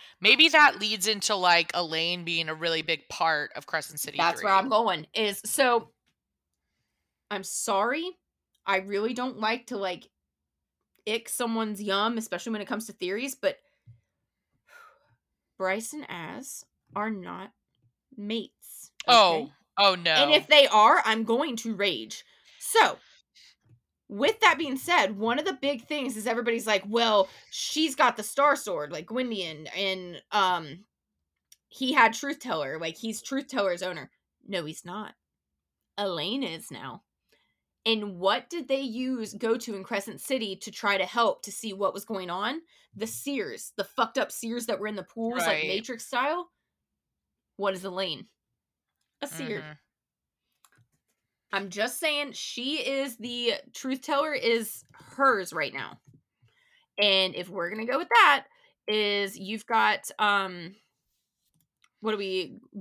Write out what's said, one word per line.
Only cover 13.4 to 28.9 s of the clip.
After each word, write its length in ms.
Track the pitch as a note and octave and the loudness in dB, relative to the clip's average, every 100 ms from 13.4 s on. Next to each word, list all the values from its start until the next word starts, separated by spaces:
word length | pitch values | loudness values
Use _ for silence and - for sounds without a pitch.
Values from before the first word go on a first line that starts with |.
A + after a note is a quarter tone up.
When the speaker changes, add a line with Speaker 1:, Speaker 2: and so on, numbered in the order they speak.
| G3 - _ _ - - _ _ _ _ _ _ _ | -8 -10 _ _ -20 -20 _ _ _ _ _ _ _
Speaker 2:
<sighs> 920 | - - _ _ _ _ _ _ - | -20 -20 _ _ _ _ _ _ -6
Bryce 340 | F#3+ G3+ A3+ | -2 -2 -4
and 120 | D4+ - | -10 -10
Az 560 | F3 E3 G3 C4 - - _ _ G#3 | -10 -10 -12 -12 -16 -18 _ _ -6
are 160 | G#3+ | -4
not 400 | G#3 F3+ F3 G3+ _ _ _ _ _ _ - | -6 -8 -12 -14 _ _ _ _ _ _ -12
mates, 720 | G3+ A3+ - _ - - - - - | -6 -6 -6 _ -20 -20 -16 -4 6
Speaker 1:
Oh. 280 | A#3 F#3+ D#3+ | 8 8 6
Speaker 2:
okay? 80 | C#3+ - _ - | -2 -12 _ 2
Speaker 1:
Oh, 180 | G3+ F3+ | 4 4
no. 160 | E3+ | 2
Speaker 2:
And 180 | D#3 D3 | 4 6
if 160 | - - | 6 8
they 200 | D4 C#4 | 8 8
are, 340 | G#3+ A3 E4+ A3 | 8 8 8 4
I'm 200 | A3 A3+ | 2 2
going 320 | A#3 D#4 A3+ | 0 0 -4
to 180 | A3+ G3 | -6 -2
rage. 480 | G3+ C3 A2 - - _ _ - | -2 -2 -6 -14 -18 _ _ -12
So, 380 | - A4+ - - _ _ _ _ - _ _ _ _ _ - | 0 4 4 2 _ _ _ _ -20 _ _ _ _ _ -12
with 320 | G3+ C#4+ A4 | 0 0 4
that 180 | G4+ D#4 | 4 4
being 200 | D4+ C4 | 0 -4
said, 400 | - E4+ G3+ G3+ | 2 2 2 0
one 200 | A3 B3+ | 0 0
of 60 | E4 | -2
the 80 | |
big 320 | C4+ C#4 C4+ - | -2 -2 -2 -4
things 280 | D4+ C4 G#3+ | -4 -4 -4
is 120 | A3 | -2
everybody's 400 | A#3 A#3 A#3 A3 | 0 0 0 0
like, 160 | G3+ G3+ | 0 0
"Well, 400 | A3+ A3+ G#3 F#3+ - - | 2 4 4 2 -4 -16
she's 440 | - - D4+ D#4 C4 | -10 -6 0 0 4
got 200 | B3+ - | 4 2
the 80 | |
Star 320 | G#3 - C#4+ C4+ | -4 2 4 4
Sword, 360 | - E3 D3 | -2 -4 -4